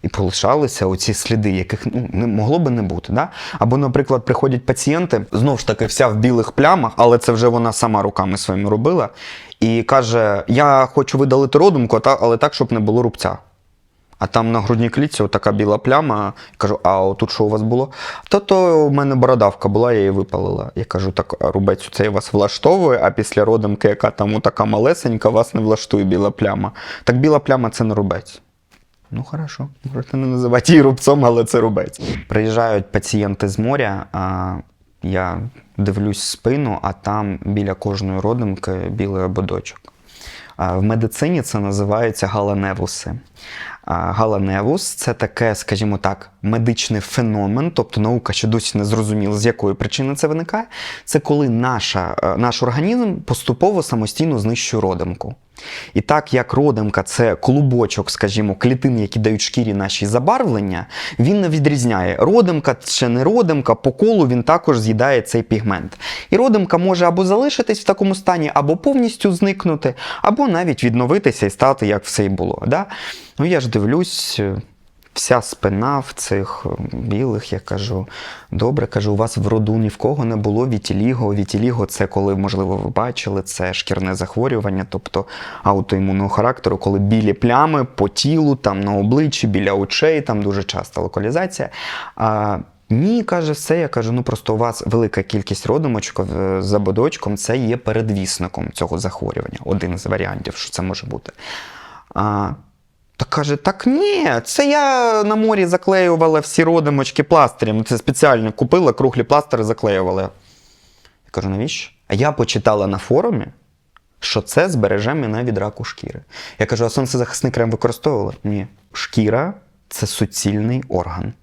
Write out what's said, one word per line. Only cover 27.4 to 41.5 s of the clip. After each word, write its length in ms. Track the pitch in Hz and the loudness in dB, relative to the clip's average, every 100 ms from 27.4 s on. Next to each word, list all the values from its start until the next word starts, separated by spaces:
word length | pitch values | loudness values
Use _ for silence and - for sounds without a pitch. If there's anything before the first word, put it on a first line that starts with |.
| - 131 117 | 2 0 0
це 140 | - | 0
не 120 | 113 104 | 0 0
рубець». 460 | 101 87 - - _ _ _ _ _ _ _ | 0 -4 -8 -20 _ _ _ _ _ _ _
«Ну, 120 | 113 | -10
хорошо, 440 | 131 151 147 - 139 - 135 | -8 -8 -10 -10 -12 -10 -10
можете 240 | 131 135 135 | -10 -6 -4
не 100 | 131 | -2
називати 440 | 127 123 120 - | 0 4 4 8
її 100 | 160 | 8
рубцом, 440 | 135 127 - 143 123 | 8 4 4 6 6
але 180 | 117 | 4
це 160 | 110 123 | 4 2
рубець». 420 | 110 98 78 - - - - | 2 0 -4 -8 -8 -8 -2
Приїжджають 640 | - 110 110 117 104 95 | 0 2 2 2 0 0
пацієнти 560 | 104 - 104 104 98 101 | -4 -2 -2 -2 -2 -2
з 120 | 98 | -2
моря, 460 | 113 143 110 98 - | -2 0 0 -4 -6
а 440 | - 92 92 92 92 - _ _ _ | -6 -4 -4 -4 -6 -12 _ _ _
я 380 | 95 92 92 87 113 - _ - | -4 -2 -2 -4 -8 -12 _ -2
дивлюсь 440 | 101 101 101 101 | -2 0 -2 -2
спину, 580 | - - 117 139 135 101 | -6 -4 -2 0 -2 -4
а 120 | 98 | -6
там 460 | 95 - 104 104 92 - | -6 -6 -4 -4 -6 -4
біля 280 | 101 101 | -2 -2
кожної 460 | 95 104 98 95 95 | -4 -4 -4 -4 -2
родимки 520 | 101 123 107 95 - | -2 -2 -2 -4 -6
білий 520 | 92 87 104 101 95 | -6 -6 -4 -4 -2
ободочок. 560 | 92 92 92 92 - - - _ _ - - - - - | -2 -2 -4 -6 -8 -18 -20 _ _ -20 -20 -20 -20 -6
А 200 | 92 92 | -2 0
в 60 | |
медицині 580 | 104 113 110 - 147 175 | 0 0 -2 -2 -2 -2
це 180 | 117 | -2